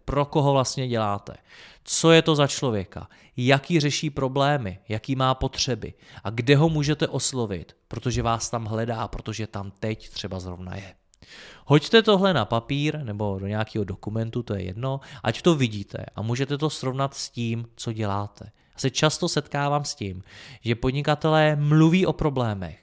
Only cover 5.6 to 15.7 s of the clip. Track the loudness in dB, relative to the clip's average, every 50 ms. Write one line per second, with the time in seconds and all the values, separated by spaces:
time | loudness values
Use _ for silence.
5.6 | -4 -4 -4 -4 -6 -10 -14 _ _ -20 -16 -12 -10 -8 -6 0 4 6 6 6
6.6 | 6 4 2 0 0 0 0 -2 -2 -2 -2 -2 -4 -4 -2 -4 -4 -4 -6 -8
7.6 | -10 -14 -20 _ _ -10 -8 -6 -4 -4 -2 -2 0 0 -2 -2 -4 -6 -6 -6
8.6 | -6 -4 -4 -4 -4 -4 -4 -6 -6 -8 -8 -10 -10 -8 -8 -8 -8 -8 -8 -10
9.6 | -10 -12 -10 -6 -6 -6 -6 -6 -10 -14 -12 -10 -8 -8 -8 -8 -8 -10 -10 -10
10.6 | -10 -10 -10 -12 -12 -16 -20 _ _ _ _ -20 -20 -20 -20 -20 -20 -20 -20 -6
11.6 | 0 4 4 4 4 6 4 6 6 6 4 4 4 4 2 2 0 0 0 -2
12.6 | -2 -2 -4 -2 -2 -2 -4 -4 -6 -8 -6 -4 -4 -4 -4 -4 -4 -4 -2 -4
13.6 | -4 -4 -4 -4 -4 -4 -6 -8 -8 -6 -4 -4 -4 -4 -6 -6 -4 -4 -4 -4
14.6 | -6 -6 -8 -6 -6 -6 -6 -8 -10 -14 -12 -6 -2 -2 0 2 4 4 4 4
15.6 | 2 0